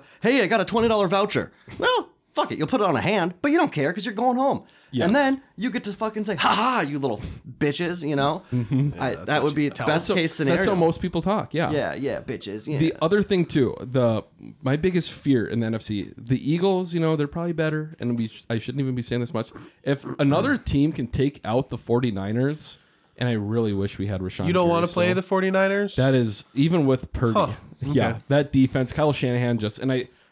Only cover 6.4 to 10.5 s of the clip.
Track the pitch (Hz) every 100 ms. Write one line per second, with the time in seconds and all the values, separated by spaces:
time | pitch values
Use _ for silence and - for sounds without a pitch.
6.4 | - 208 233 247 151 147 135 104 - -
7.4 | - 120 147 143 175 175 147 143 139 160
8.4 | - 123 113 131 143 - 135 - 92 151
9.4 | 139 143 147 - 120 156 - 190 165 -
10.4 | 156